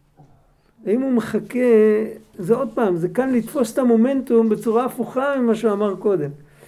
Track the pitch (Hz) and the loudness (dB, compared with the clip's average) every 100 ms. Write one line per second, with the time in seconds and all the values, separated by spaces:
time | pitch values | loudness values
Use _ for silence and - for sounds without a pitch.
0 | _ _ - _ _ _ _ _ 214 240 | _ _ -20 _ _ _ _ _ -4 -2
1 | 269 240 220 214 - 247 247 220 214 214 | 0 -2 -2 -6 -4 -2 4 4 4 2
2 | 220 - - - 180 233 269 269 208 175 | -2 -10 -20 -10 -2 -2 -2 0 0 0
3 | 175 170 262 247 220 302 226 294 247 226 | -2 -2 0 0 -2 -4 -2 0 2 4
4 | 247 269 262 226 226 214 226 226 254 262 | 2 0 2 2 2 0 0 0 -2 -4
5 | - 254 277 277 233 220 226 202 208 185 | -6 -2 -2 0 0 0 0 0 -2 -2
6 | 214 180 143 - - _ | 0 0 -2 -10 -20 _